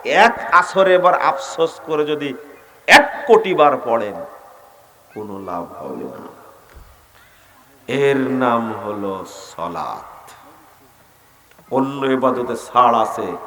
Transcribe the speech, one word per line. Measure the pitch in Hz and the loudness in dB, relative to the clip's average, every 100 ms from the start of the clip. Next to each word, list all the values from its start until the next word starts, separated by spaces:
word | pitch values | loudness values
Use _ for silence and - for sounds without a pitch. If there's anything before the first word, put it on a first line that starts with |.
এক | 110 156 226 - - | 0 4 4 2 2
আসরে | 175 180 190 190 | 2 4 2 4
এবার | 180 180 170 | 6 6 4
আফসোস | 147 - - - 165 - - | 0 -2 -8 -2 -2 -4 -6
করে | 156 151 | -2 -2
যদি | 151 143 131 - - - _ - | -2 -4 -8 -14 -20 -20 _ 4
এক | 294 294 - - | 4 4 -4 4
কোটি | 220 190 | 4 4
বার | 160 147 139 | 4 4 4
পড়েন, | 120 117 104 95 95 - - - - _ _ _ _ | -2 -2 -2 -8 -14 -18 -20 -20 -20 _ _ _ _
কোনো | - 107 98 | -14 -12 -12
লাভ | 95 87 87 | -8 -8 -10
হবে | - - 65 | -12 -12 -10
না। | - - - - - - _ - - _ _ _ _ _ _ _ _ _ - | -10 -14 -18 -20 -20 -20 _ -20 -20 _ _ _ _ _ _ _ _ _ -6
এর | 131 143 135 | 0 2 2
নাম | 131 127 127 117 113 | 0 0 2 2 -2
হলো | 104 104 104 101 95 85 - - - | -8 -8 -8 -6 -8 -10 -16 -18 -12
সালাত। | 85 82 73 - - - - - - - _ _ _ _ _ _ _ _ _ _ _ | -10 -8 -10 -12 -16 -20 -20 -20 -20 -20 _ _ _ _ _ _ _ _ _ _ _
অন্য | 127 135 139 135 | -2 -2 -4 -2
ইবাদতে | 131 127 123 120 113 | 0 0 -2 -6 -8
ছাড় | - 120 123 117 | -2 2 4 4
আছে | 110 - 98 85 | 0 -4 -8 -8